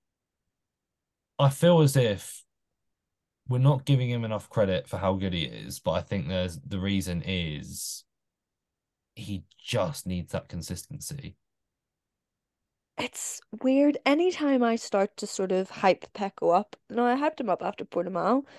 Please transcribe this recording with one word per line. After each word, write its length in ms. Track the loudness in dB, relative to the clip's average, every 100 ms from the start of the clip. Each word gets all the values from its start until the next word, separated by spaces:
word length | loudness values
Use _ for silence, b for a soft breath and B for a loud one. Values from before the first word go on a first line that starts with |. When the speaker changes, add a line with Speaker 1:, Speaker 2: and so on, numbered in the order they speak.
| _ _ _ _ _ _ _ _ _ _ _ _ _ 2
Speaker 1:
I 120 | 2
feel 300 | 6 6 8
as 160 | 6 4
if 460 | 2 0 -6 -18 _ _ _ _ _ _ _ _ _ _ -4
we're 100 | 2
not 260 | 4 4
giving 260 | 2 2 2
him 140 | -2
enough 260 | -2 -6 -2
credit 380 | 0 2 2 -2
for 80 | -2
how 180 | 0
good 180 | 0 0
he 120 | -2
is, 340 | -4 -6 -12 -8
but 140 | -2
I 80 | -2
think 260 | -2 -4 -2
there's, 300 | -2 -2 -6
the 180 | -8 -4
reason 440 | -2 -2 -2 -4
is 800 | -4 -4 -4 -6 -10 -12 -12 -12 -18 _ _ _ _ _ _ _ _ _ _
he 300 | -16 -10 -10 -12 _
just 480 | -6 -2 -2 -4 -6
needs 260 | -6 -6
that 160 | -8 -8
consistency. 880 | -12 -10 -12 -12 -14 -12 -12 -14 -18 _ _ _ _ _ _ _ _ _ _ _ _ _ _ _ -10
Speaker 2:
It's 420 | -8 -8 -12 -12 -14 -2
weird. 340 | 2 4 4 2
Anytime 580 | 2 2 2 0 0 2
I 140 | 2 0
start 400 | -2 0 0 -4
to 80 | -8
sort 260 | -4 -2
of 180 | 0 -2
hype 360 | 2 2 2 -2
Pecco 400 | -8 -8 -2 2
up, 220 | 2 2 -10 -8
no, 160 | -2 0
I 80 |
hyped 260 | 2 0 -2
him 80 | -2
up 140 | -2
after 220 | -2 -8
Portimao, 580 | -6 -6 -4 -2 2 0 -2